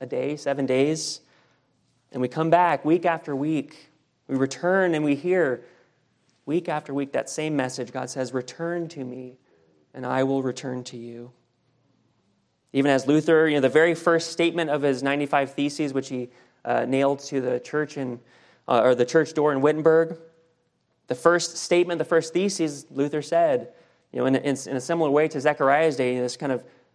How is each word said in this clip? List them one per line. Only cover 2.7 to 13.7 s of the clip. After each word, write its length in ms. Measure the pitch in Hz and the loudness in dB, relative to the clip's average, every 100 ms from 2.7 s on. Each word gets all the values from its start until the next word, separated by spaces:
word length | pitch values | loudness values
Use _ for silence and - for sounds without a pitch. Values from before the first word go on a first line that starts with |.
| 143 | 2
week 220 | 151 175 175 | 0 2 2
after 300 | 160 156 139 | -2 -4 -4
week. 540 | 151 156 - - - _ _ _ - | -2 -2 -4 -16 -20 _ _ _ -6
We 80 | 135 | -2
return 600 | 135 - 175 190 180 156 | -2 0 0 2 2 2
and 100 | 151 | 0
we 100 | 143 | 0
hear 480 | 180 185 147 120 - _ _ _ _ _ _ _ - | 0 2 2 -2 -8 _ _ _ _ _ _ _ -4
week 200 | 165 170 | -4 -2
after 260 | 151 151 | -6 -4
week 180 | 139 139 | -6 -2
that 180 | 131 - | -4 -4
same 260 | - 156 147 | -6 -2 -2
message. 360 | 127 127 120 | -2 -4 -8
God 180 | 135 131 | -8 -8
says, 240 | 135 123 | -6 -4
"Return 540 | 131 123 - 170 175 165 | -4 -8 -8 -6 -6 -6
to 140 | 147 | -10
me, 340 | 127 127 127 131 _ _ _ _ _ | -12 -12 -14 -18 _ _ _ _ _
and 100 | 131 | -12
I 200 | 127 131 | -4 0
will 180 | 135 135 | 0 0
return 420 | 131 127 139 127 120 | -2 -6 -8 -10 -10
to 120 | 120 | -14
you." 340 | 117 117 123 _ _ _ _ _ _ _ _ _ _ _ _ _ _ | -14 -16 -18 _ _ _ _ _ _ _ _ _ _ _ _ _ _
Even 160 | 135 139 | 0 2
as 160 | 135 127 | 2 4
Luther, 420 | 151 156 160 160 | 2 4 4 4
you 80 | 147 | 2
know, 60 | |
the 80 | |
very 240 | 131 | 4